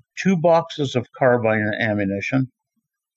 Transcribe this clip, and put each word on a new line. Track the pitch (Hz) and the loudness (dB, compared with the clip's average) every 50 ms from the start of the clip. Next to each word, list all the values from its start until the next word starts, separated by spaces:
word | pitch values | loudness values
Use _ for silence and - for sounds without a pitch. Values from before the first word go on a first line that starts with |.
| _ _ - - | _ _ -12 -4
two | - 190 196 170 | 0 0 0 2
boxes | 151 175 165 165 165 - - - 147 127 - | 4 4 4 2 2 -2 -6 -6 -6 -2 -2
of | 127 107 - _ - | -4 -4 -6 _ 0
carbine | 143 127 123 120 107 110 110 107 107 107 107 - | 2 2 4 4 2 2 0 0 0 -2 -2 -2
ammunition, | 117 110 104 101 101 98 98 101 98 - - 135 131 123 _ _ _ _ _ _ _ _ _ _ _ _ _ | -2 -2 -2 -2 -2 -2 -4 -4 -6 -2 -2 -2 -2 -2 _ _ _ _ _ _ _ _ _ _ _ _ _